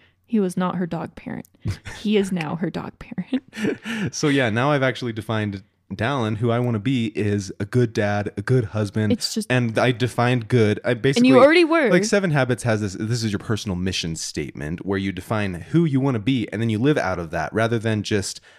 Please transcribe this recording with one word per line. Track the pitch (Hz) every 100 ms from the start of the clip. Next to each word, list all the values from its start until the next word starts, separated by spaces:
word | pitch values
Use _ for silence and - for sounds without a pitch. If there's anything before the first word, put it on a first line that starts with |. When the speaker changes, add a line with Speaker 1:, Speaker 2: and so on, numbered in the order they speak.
| _ _ _
Speaker 1:
He | 220
was | 185 180
not | 180 175
her | 175
dog | 165 165
parent. | - - - - _
Speaker 2:
<laughs> | - - - -
Speaker 1:
He | 208 214
is | 196
now | 185 151 165
her | 170
dog | - - -
parent. | - - 185 262 - - 208 - 214 226 180
<laughs> |
Speaker 2:
So | - 156
yeah, | 139 123
now | 107 135
I've | 147
actually | 131 120 123
defined | 110 107 110 104 98 - _ -
Dallin, | 95 113 139 110 107
who | 117
I | 117
wanna | 123 113
be, | 101 131 113
is | - 104 104 95 -
a |
good | 101 123 120
dad, | 107 104 104 101 -
a |
good | 104 127 110
husband. | 110 104 110 107
Speaker 1:
It's | - -
just | - 214
Speaker 2:
And | 127 120 110
I | 120
defined | 117 120 - 120 127 107
good. | 123 107 107
I | -
basically | 120 135 240 247
Speaker 1:
And | 262
you |
already | 277 339
were. | 320 330 254
Speaker 2:
Like, | 175
Seven | 214 202 190
Habits | 147 123 123
has | 117 107
this, | 104
this | 92 107 120
is | 110
your | 98
personal | - 107 101 90
mission | 92 90 85 80
statement | - - 69 - 76 85 92
where | 98
you | 98
define | 92 - 110 101
who | 87 82 160 170
you | 135
wanna | 139 120
be | 101 135 -
and | 104
then | 117
you | 107
live | 135 151
out | 92 90
of | 85
that | 82 76
rather | 101 113 117
than | 110 107
just | 98 107 98 - -